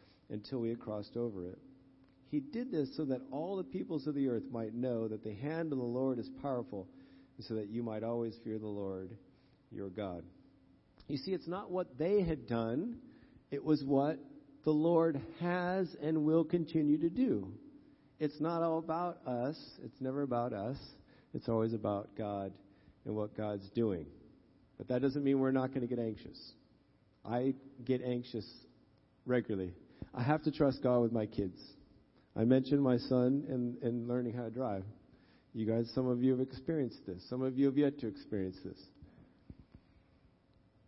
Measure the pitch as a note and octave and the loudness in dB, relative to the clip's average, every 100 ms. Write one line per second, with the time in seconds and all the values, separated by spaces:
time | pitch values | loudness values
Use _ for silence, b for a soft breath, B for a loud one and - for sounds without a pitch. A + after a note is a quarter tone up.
0 | b b - A2 G#2 C3 A#2 A#2 A2 G#2+ | b b -12 -10 -6 -4 -2 -4 -6 -6
1 | G2+ A#2+ A#2+ G2 F2 - - - - - | -6 -4 -4 -4 -8 -12 -18 -20 -20 -20
2 | - _ - D3+ C3+ A3+ B3+ F3 C3 - | -20 _ -6 -4 -4 -6 -2 -2 -2 -2
3 | C#3+ B2+ C3 C3+ E3+ G3 - F#3 F#3 D#3+ | -2 -2 -4 -6 -4 -4 -4 -6 -4 -4
4 | C#3+ C#3+ C3+ A2+ - A#2 A2+ A#2 B2+ A#2 | -2 0 0 0 -2 -6 -4 -2 -2 0
5 | A2+ G#2+ A2 G#2 C#3+ E3 E3 C3+ A#2+ B2 | -2 -4 -8 -6 -4 -4 -2 -2 -2 0
6 | C3+ B2+ G#2+ - C#3+ B2 A2+ G2+ F#2 B | 0 0 -4 -6 -4 -4 -4 -8 -10 B
7 | B B B - A2+ A2 G#2 A2+ A#2 G#2+ | B B B -18 -6 -6 -4 -4 -4 -4
8 | A2+ A#2+ A#2 A2 - G#2+ G#2+ G2+ G2 F#2+ | -2 -2 -2 -6 -6 -6 -6 -4 -4 -6
9 | F#2 A2 - b b b _ G2 G2 G2+ | -8 -14 -20 b b b _ -10 -8 -6
10 | G2+ F2 E2+ - - _ _ _ _ - | -6 -6 -12 -20 -20 _ _ _ _ -18
11 | - C#3+ - F3+ E3 F#3 - F#3 F3+ B2 | -8 -6 -4 -4 -4 -6 -4 -4 -4 -2
12 | E3 G#3 E3+ D3+ A#2+ A#2 A2+ B2 A3+ A#3 | 2 4 4 0 0 0 2 0 -2 -6
13 | B B B B _ C#3+ D#3 D3+ C3+ C3+ | B B B B _ -2 2 2 4 4
14 | C#3+ E3 - - - - D3+ D3+ D#3+ E3+ | 4 0 -8 -20 -20 -4 2 4 6 6
15 | E3 C#3 - - F3 F3+ F3 F#3 F#3 - | 4 2 -6 -4 -2 0 0 0 -2 -2
16 | D3+ D#3+ D3+ E3 D#3+ F3 D#3 D#3+ D3 D#3 | 0 2 6 6 6 2 2 2 4 4
17 | E3+ G3+ B3+ G#2+ F#2+ G#2 - B B B | 4 2 2 2 -2 -10 -18 B B B
18 | B - D3+ D3 D#3 E3+ E3 D#3+ D#3+ E3 | B -4 -4 0 -2 2 2 0 -2 -2
19 | F3 - C3 B2 B2+ D#3 - - - - | -2 -4 -4 -2 -2 -4 -12 -16 -16 -6
20 | C3 C3+ C#3 A#2+ A#2+ G2+ G#2+ C#3 - - | -4 -2 0 0 0 -2 -4 -6 -10 -20
21 | b b b - - A2+ A2+ A2+ G#2 G2+ | b b b -6 0 2 2 0 0 -2
22 | G#2+ - G#2 G2+ F#2+ F#2 - b b b | -4 -6 -4 -4 -4 -8 -18 b b b
23 | A#2 G#2+ G#2 - G#2+ G#2 G2 A#2 A2+ F2+ | -6 -4 -4 -4 -4 -4 -4 0 2 2
24 | C#2+ - - - _ _ _ - - B2+ | -4 -14 -20 -20 _ _ _ -12 -2 2
25 | C3+ C#3+ C#3 C3+ C3 C3 C3 C3+ A#2+ A#2+ | 2 2 2 4 4 4 2 0 -2 -2
26 | A2+ G#2 - - - - _ _ _ _ | -2 -4 -10 -16 -20 -20 _ _ _ _
27 | _ _ G#2 A#2+ C3 C3 - - A#2+ B2+ | _ _ -4 0 0 0 -8 -8 -2 0
28 | B2 B2 B2 A2+ - - - _ _ _ | 0 -2 -4 -8 -8 -14 -20 _ _ _
29 | _ _ - B2 A2+ G2 F2+ F2 - B | _ _ 2 2 2 -2 -2 -6 -18 B
30 | B - B2+ D3+ D3+ C#3+ C#3+ A#2+ B2+ B2 | B -2 2 2 2 2 2 4 4 4
31 | A#2 A#2 G#2+ - F#2+ - - - - - | 4 2 0 -2 -4 -6 -16 -20 -20 -20
32 | _ b b - A2+ C3 C3 C#3+ C3+ A#2+ | _ b b 2 6 6 6 4 6 4
33 | - B2+ B2+ C#3 - B2+ A#2+ B2 A#2+ A#2+ | 4 4 4 2 0 -2 -2 -2 -2 -2
34 | A#2 B2 B2 A#2+ A#2 A#2 B2+ G2 G2 - | -2 -2 -2 -4 -6 -4 -2 -2 -6 -12
35 | - b b b b A2+ A2 A2+ A#2 - | -20 b b b b -2 2 2 2 0
36 | B2+ B2 C3 B2+ C3 - - E3 B2+ - | 2 4 4 4 0 -4 -2 0 -2 -4
37 | - F#2 - B2+ C3 C3 C#3 C3+ C#3+ C#3+ | -10 -10 -6 -2 0 4 4 6 4 2
38 | A2+ F#2+ - G#2 F#2+ F#2 F#2 - - - | -4 -6 -4 -2 -2 -6 -12 -14 -18 -20
39 | B B B B B B - - _ - | B B B B B B -20 -20 _ -20
40 | _ _ _ _ _ _ _ _ | _ _ _ _ _ _ _ _